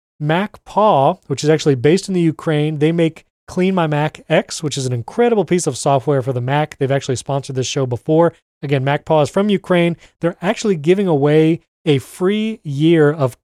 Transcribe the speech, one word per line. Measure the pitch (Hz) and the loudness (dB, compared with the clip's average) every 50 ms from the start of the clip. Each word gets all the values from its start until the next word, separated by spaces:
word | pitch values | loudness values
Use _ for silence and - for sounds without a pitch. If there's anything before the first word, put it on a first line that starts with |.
| _ _ _ - | _ _ _ -8
MacPaw, | 151 151 160 180 208 - - - _ - - 196 214 214 170 139 135 156 185 - _ | -2 -2 0 0 -2 -4 -8 -18 _ -4 0 2 4 4 4 4 2 2 0 -2 _
which | - 139 - | -8 -6 -2
is | - 147 | 2 2
actually | 156 147 - 156 135 | 2 2 2 0 0
based | 123 113 147 170 185 - - | 2 2 2 2 2 0 -2
in | 190 | -2
the | 180 | 0
Ukraine, | 170 160 151 - - 165 151 147 151 156 156 143 | 0 0 -2 -2 -4 -2 -2 0 -2 -2 -2 0
they | 151 160 | 0 0
make | 170 170 165 160 160 - _ _ _ _ _ - | 2 2 0 0 -2 -6 _ _ _ _ _ -10
Clean | - 185 180 190 190 | -4 -2 -2 0 0
My | 180 165 | 0 0
Mac | 151 151 147 151 151 - - - - | 0 0 -2 -2 -4 -6 -10 -4 0
X, | 156 185 - - - - | 0 0 0 -2 -10 -8
which | - 139 - | -8 -6 -6
is | 139 131 | -4 -4
an | 127 | -4
incredible | 127 117 113 - - - 240 240 233 208 165 | -4 -6 -8 -8 -2 0 2 2 2 0 0
piece | - 180 175 - | 0 0 0 0
of | 156 123 | -2 -6
software | - - 147 139 135 - 151 143 135 | -2 0 0 0 0 0 0 0 0
for | 117 135 | 0 -2
the | 123 123 | -4 -4
Mac. | 120 127 139 147 151 - - - | -2 -2 -2 -2 -2 -4 -4 -6
They've | 139 127 | -2 -2
actually | 139 139 - - 127 | -2 -2 -2 -4 -6
sponsored | - - - 139 139 - - 131 | -6 -4 -6 -6 -6 -6 -6 -6
this | 131 123 | -6 -6
show | - - 143 135 | -4 -4 -4 -4
before. | 123 123 - - - 156 160 170 165 - _ _ _ _ - | -4 -4 -8 -2 0 2 2 2 2 0 _ _ _ _ -12
Again, | - 135 143 135 127 | -6 -2 -2 -2 0
MacPaw | 143 143 147 _ - 160 156 143 | 0 -2 -2 _ 0 0 2 0
is | - | 0
from | - 196 202 208 | 0 -2 0 0
Ukraine. | 202 180 - - 180 175 170 170 160 - - - _ - | 0 -2 0 0 0 2 2 0 -2 -6 -12 -20 _ -6
They're | - 170 - - | -6 -6 -6 -4
actually | 170 202 233 - - 214 185 | -4 -4 -4 -2 -2 -2 -2
giving | 151 139 165 185 202 202 185 | 0 2 0 2 2 2 0
away | 156 139 139 147 151 156 160 160 165 - _ _ _ _ - | 0 2 2 4 4 4 4 2 0 -2 _ _ _ _ -2
a | 165 143 131 | 0 0 0
free | - - - - 185 190 208 214 214 220 220 - | -2 -6 -8 -4 -2 0 0 0 -2 -4 -6 -8
year | - 151 139 139 156 165 170 160 147 147 | -10 -8 -4 0 2 4 4 6 4 4
of | 151 151 135 120 - _ | 2 0 -2 -4 -4 _